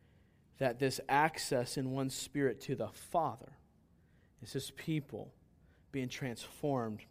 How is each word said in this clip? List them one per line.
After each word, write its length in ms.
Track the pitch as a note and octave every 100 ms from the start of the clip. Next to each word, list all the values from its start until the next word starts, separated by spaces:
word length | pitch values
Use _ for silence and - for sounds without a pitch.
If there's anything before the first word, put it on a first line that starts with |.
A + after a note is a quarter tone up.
| - - - _ _ -
that 200 | C3 A#2+
this 220 | C3+ - -
access 680 | C#3 D#3 - - C3 B2 -
in 160 | C3
one 180 | C3 C3+
spirit 520 | - - C#3+ C#3 A2
to 140 | - A#2+
the 140 | G#2+
Father 640 | - - F3 D3 - - - - _ _ _ _ _ _ _
is 120 | A2
his 180 | C3+ -
people 640 | - - D#3 - G#2 G#2 - - - - - -
being 160 | C#3 B2+
transformed 960 | - C3+ A2+ - - D3+ C3+ A2+ G#2 -